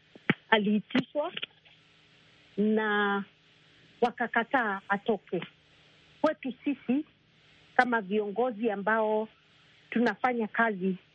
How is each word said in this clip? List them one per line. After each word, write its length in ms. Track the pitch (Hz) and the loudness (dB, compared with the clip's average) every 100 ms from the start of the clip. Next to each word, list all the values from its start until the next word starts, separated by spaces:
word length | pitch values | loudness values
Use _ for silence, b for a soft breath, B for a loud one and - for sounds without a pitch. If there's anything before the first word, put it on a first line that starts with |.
| _ - - - - | _ -10 -4 -4 2
aliitishwa 840 | 220 208 208 - 247 - 294 320 - - _ - - _ _ _ _ _ _ - - | 2 2 0 0 -2 0 -2 -4 -6 -12 _ -20 -20 _ _ _ _ _ _ -10 -2
na 640 | 214 214 214 208 202 202 196 _ _ _ _ _ - - | 0 2 2 2 2 0 -4 _ _ _ _ _ -20 -2
wakakataa 800 | 240 - 233 233 226 269 220 196 - | -2 0 -2 -2 0 0 0 -2 -2
atoke. 520 | 202 - 208 - 180 - - _ _ - _ _ - | -2 0 -4 -2 -6 -6 -16 _ _ -20 _ _ -2
Kwetu 320 | 302 302 262 - | -2 -2 -8 -8
sisi 420 | - 269 - 262 - _ _ _ _ - _ - | -6 -4 -2 -2 -4 _ _ _ _ -20 _ 0
kama 240 | 247 233 | 2 2
viongozi 680 | 185 214 208 196 254 208 233 | -2 -2 -2 -2 -2 -2 -4
ambao 560 | 202 196 220 214 214 220 - _ _ _ _ - | -2 0 0 2 0 -2 -10 _ _ _ _ -6
tunafanya 580 | 226 240 196 254 240 208 | 0 0 0 -2 -2 -2
kazi 480 | - 233 196 190 185 _ | 0 0 0 -2 -4 _